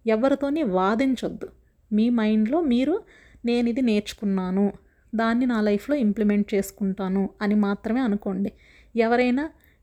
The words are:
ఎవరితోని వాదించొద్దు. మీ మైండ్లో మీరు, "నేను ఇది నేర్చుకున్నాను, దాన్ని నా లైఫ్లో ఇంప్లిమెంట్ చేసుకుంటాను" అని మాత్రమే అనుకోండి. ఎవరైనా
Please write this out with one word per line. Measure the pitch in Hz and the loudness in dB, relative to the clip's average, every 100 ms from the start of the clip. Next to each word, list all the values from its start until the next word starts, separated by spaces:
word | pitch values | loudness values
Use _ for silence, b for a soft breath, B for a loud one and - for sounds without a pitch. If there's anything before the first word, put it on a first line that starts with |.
| 220 | -2
ఎవరితోని | 220 269 277 277 302 | 2 2 0 -2 -2
వాదించొద్దు. | 262 185 190 226 269 247 - 226 - - _ _ - | 0 0 2 2 0 0 -4 -8 -14 -16 _ _ -4
మీ | 208 233 | 0 2
మైండ్లో | 240 214 214 214 320 | 2 2 2 2 0
మీరు, | 311 240 277 381 - b b b | 0 0 0 -2 -4 b b b
"నేను | 240 240 233 | -2 0 0
ఇది | 233 | 0
నేర్చుకున్నాను, | 240 208 208 - 202 190 185 190 202 - b b b | 0 0 -2 -6 -2 -2 0 0 0 -2 b b b
దాన్ని | 220 226 233 254 | -2 0 0 0
నా | 226 | 0
లైఫ్లో | 208 208 - 294 | 2 0 0 0
ఇంప్లిమెంట్ | 214 196 208 208 202 | 0 2 2 2 0
చేసుకుంటాను" | 196 196 - 196 190 190 190 190 - | -2 -2 -4 -4 -4 -2 -2 -2 -4
అని | 208 | -2
మాత్రమే | 214 202 202 233 247 | 0 0 -2 -4 -2
అనుకోండి. | 254 202 202 190 196 - b b b 226 | -2 -2 -4 -4 -4 -8 b b b 0
ఎవరైనా | 226 240 247 247 311 - b b | 2 2 2 0 -4 -10 b b